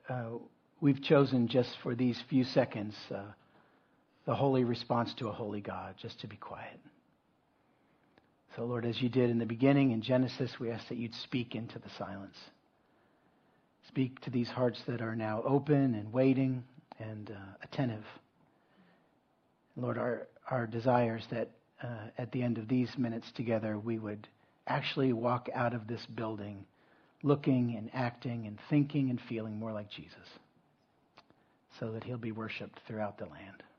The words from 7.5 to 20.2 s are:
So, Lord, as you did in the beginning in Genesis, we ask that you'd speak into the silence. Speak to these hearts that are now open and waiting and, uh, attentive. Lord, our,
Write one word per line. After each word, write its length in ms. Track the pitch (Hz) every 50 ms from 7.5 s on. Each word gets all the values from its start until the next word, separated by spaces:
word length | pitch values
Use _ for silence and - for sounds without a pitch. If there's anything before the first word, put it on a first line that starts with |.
| _ _ _ _ _ _ _ _ _ _ _ _ _ - _ _ _ _ _ _ -
So, 80 | - 117
Lord, 220 | 120 123 120 113
as 160 | 120 110 -
you 80 | 127 120
did 200 | 123 131 123 120
in 100 | 117 117
the 60 | 113
beginning 460 | 110 117 113 131 135 143 139 139 131
in 100 | 117 110
Genesis, 560 | 110 - 127 127 131 123 - - 135 117 - -
we 100 | 127 113
ask 160 | 117 110 -
that 100 | - 127
you'd 160 | 120 117 113 117
speak 400 | - - - - 127 113 - -
into 220 | 113 110 104 -
the 120 | 113 - 101 -
silence. 400 | - 101 92 98 98 98 - - - - - _ _ _ _ _ _ _ _ _ _ _ _ _ _ _ _ _ _ _ _ _ _ _ _ _ _ _ -
Speak 320 | - 135 131 123 127 -
to 80 | - -
these 180 | 117 120 120
hearts 340 | - - 131 127 123 107 - -
that 140 | - 123 117
are 140 | 120 113 113
now 280 | 117 113 107 107 113 -
open 480 | - 135 143 139 151 147 139 139 131 117
and 200 | 104 104 107 107
waiting 500 | 127 135 135 131 131 135 131 131 127 120 - - - _ _ - -
and, 320 | 110 110 110 107 104 104
uh, 40 | 107 101 98 98 95 - -
attentive. 420 | - - - 135 120 110 107 107 - - - _ _ _ _ _ _ _ _ _ _ _ _ _ _ _ _ _ _ _ _ _ _ _ _ _ _ _ _ _ _ _
Lord, 220 | - 123 120 117
our, 300 | 117 117 123 117 110